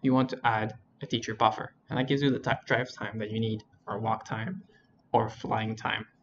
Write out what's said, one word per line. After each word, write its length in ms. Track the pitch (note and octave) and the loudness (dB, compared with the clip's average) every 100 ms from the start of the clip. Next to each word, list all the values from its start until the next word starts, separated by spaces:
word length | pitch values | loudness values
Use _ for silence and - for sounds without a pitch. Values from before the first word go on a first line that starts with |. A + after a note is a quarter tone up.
you 100 | C#3 | 6
want 180 | C3 B2+ | 4 4
to 100 | A#2+ | 2
add 320 | B2 A2 A2 A2+ _ _ | 0 2 0 -6 _ _
a 60 | - | -4
teacher 300 | A#2+ - A2 | -4 -4 2
buffer. 360 | A2+ - - _ _ | 2 2 -8 _ _
And 80 | B2 | -2
that 120 | C3+ | 0
gives 140 | C#3 | 2
you 80 | C#3+ | 4
the 100 | B2 | 2
ti-, 180 | - A2+ - | 0 -2 0
drive 260 | A#2+ B2 | 0 0
time 280 | - G#2 A2 | -6 -8 -6
that 100 | G#2+ | -4
you 80 | A2 | -2
need, 240 | A2+ G#2+ - _ - | -2 -2 -8 _ -8
or 140 | G#2 | -4
walk 240 | A2 A2 | -2 -2
time, 400 | - A2+ A2 F#3+ - - _ _ _ | -2 -6 -6 -8 -12 -20 _ _ _
or 160 | A#2 A2 | 2 2
flying 480 | - - A2+ A2 A2 | -4 -2 -2 -2 -4
time 300 | - A2 A2 _ | -2 -4 -6 _